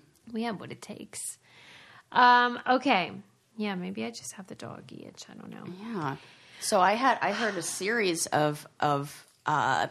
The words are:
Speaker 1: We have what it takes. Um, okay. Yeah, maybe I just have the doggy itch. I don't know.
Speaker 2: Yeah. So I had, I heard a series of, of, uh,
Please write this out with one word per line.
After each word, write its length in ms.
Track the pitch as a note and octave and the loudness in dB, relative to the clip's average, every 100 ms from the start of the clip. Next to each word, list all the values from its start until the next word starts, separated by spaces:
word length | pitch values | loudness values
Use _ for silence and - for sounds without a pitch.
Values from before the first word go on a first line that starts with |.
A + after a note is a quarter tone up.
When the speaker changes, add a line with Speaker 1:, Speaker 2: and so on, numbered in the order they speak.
| - _ - | -12 _ -12
Speaker 1:
We 80 | A#3 | -6
have 160 | A#3 F#3 | -6 -6
what 120 | A2+ | -10
it 100 | - | -14
takes. 380 | - - - - - - _ - - - - - - | -14 -16 -14 -12 -12 -14 _ -20 -20 -20 -20 -20 -2
Um, 480 | - B3 B3 B3 A#3+ - | 6 8 8 6 0 2
okay. 440 | B3+ C#4 G#3 E3 F#3+ - _ _ - | 2 4 2 0 -6 -18 _ _ -6
Yeah, 180 | G#3 F#3 | -6 -4
maybe 280 | F3+ G3+ | -6 -6
I 60 | A3+ | -8
just 240 | A3+ - | -8 -12
have 140 | - F#3+ | -14 -16
the 80 | - | -14
doggy 500 | - - - - - | -14 -14 -16 -18 -18
itch. 160 | - - | -18 -18
I 60 | - | -18
don't 140 | - | -16
know. 140 | G#1 - F3+ | -14 -14 -12
Speaker 2:
Yeah. 340 | A3 A3 D3 C#3+ - - - - | -10 -4 -4 -4 -10 -20 -20 -10
So 180 | - G#3 | 0 4
I 120 | F#3 | 6
had, 240 | A3 C4+ A3+ | 6 4 4
I 100 | F3 | 2
heard 240 | G#3 A3+ F#3+ | 0 -2 -2
a 40 | |
series 640 | D#3+ - F#3+ A#3 G3 E3 - | -6 -4 -2 0 0 0 0
of, 380 | C#3+ D3+ D3+ - - | 2 2 0 -8 -4
of, 460 | D3 C#3+ C#3+ - - _ - | 0 0 -2 -12 -20 _ -2
uh, 420 | D3 A#2+ G2 - | 2 2 2 0